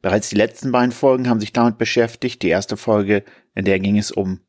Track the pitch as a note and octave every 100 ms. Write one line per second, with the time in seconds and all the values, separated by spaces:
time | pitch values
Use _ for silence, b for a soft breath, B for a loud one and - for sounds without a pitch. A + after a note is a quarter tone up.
0 | F#2 G#2 - G2+ A2+ - C3+ B2 B2 A#2
1 | C#3 B2+ B2 A2+ G#2+ A#2+ A#2+ A2 A2+ -
2 | A2+ - B2+ - F2+ F2+ G2+ G#2+ - G#2+
3 | G2+ G#2 b b b - G2 F#2+ G2 G#2
4 | G#2 - F#2+ F#2